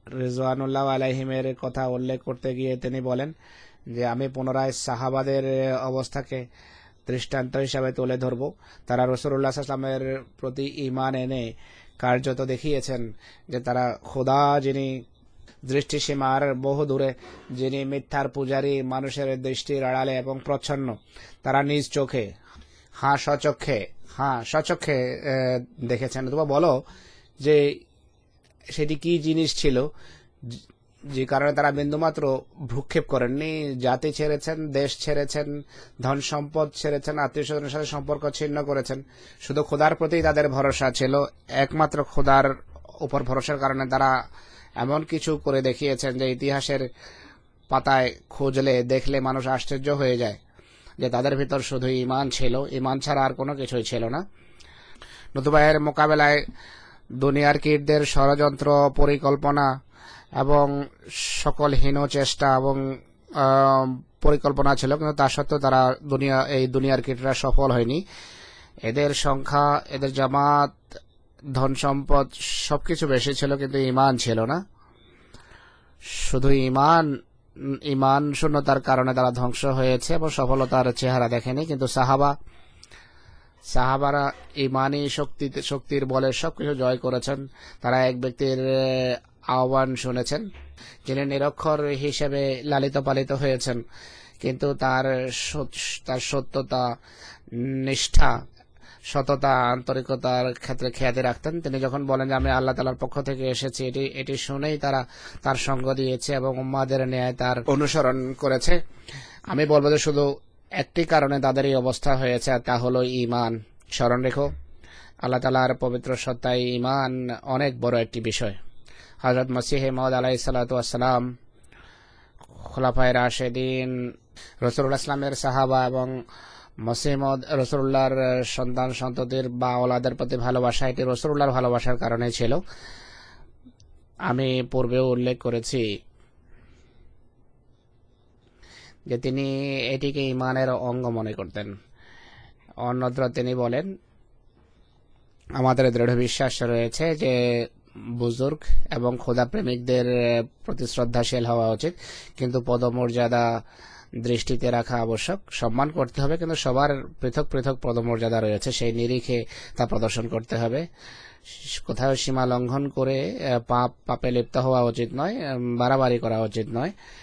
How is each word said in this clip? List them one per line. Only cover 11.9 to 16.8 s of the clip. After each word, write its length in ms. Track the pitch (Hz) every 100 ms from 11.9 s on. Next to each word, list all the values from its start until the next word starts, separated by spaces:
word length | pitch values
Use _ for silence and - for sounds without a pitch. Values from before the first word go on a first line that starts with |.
| -
কার্যত 420 | 127 127 131 127
দেখিয়েছেন 720 | 131 127 151 139 123 127 113 - - - -
যে 120 | 123
তারা 380 | 123 123 123 -
খোদা 580 | - 135 131 135 143 143
যিনি 400 | 135 135 135 131 - - - - - -
দৃষ্টিসীমার 920 | 123 139 135 151 - 139 131 135 143
বহু 320 | 127 135 143